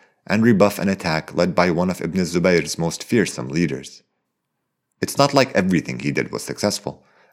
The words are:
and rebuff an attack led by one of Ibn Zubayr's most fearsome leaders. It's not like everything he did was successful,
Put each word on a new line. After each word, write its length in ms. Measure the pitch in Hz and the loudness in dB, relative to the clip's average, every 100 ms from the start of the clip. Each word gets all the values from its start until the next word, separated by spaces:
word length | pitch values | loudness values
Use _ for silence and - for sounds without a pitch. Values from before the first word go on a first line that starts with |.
| _ _ - | _ _ -4
and 160 | 104 | 2
rebuff 360 | 113 104 101 - | 4 6 4 2
an 100 | 98 | -2
attack 460 | 95 87 80 - | -2 -2 -4 -4
led 200 | - 90 | -2 0
by 160 | 87 90 | 2 2
one 200 | 82 92 | 2 0
of 100 | 87 | -2
Ibn 200 | 82 87 | -4 -2
Zubayr's 560 | 87 87 87 90 76 - | -2 0 2 2 0 -4
most 260 | 82 - | -4 -6
fearsome 440 | - 120 87 - 65 | -2 0 0 -4 -6
leaders. 540 | 73 85 67 69 - _ _ _ _ _ _ _ _ _ _ | -2 -2 -2 -10 -20 _ _ _ _ _ _ _ _ _ _
It's 160 | - - | -4 2
not 160 | 139 | 4
like 180 | 139 131 | 4 2
everything 460 | - 95 90 - 62 | 2 2 2 0 -4
he 120 | 73 | -4
did 220 | 67 - | -2 -4
was 100 | - | -6
successful, 640 | - - 104 - - - _ _ _ | -8 -4 -2 -2 -6 -12 _ _ _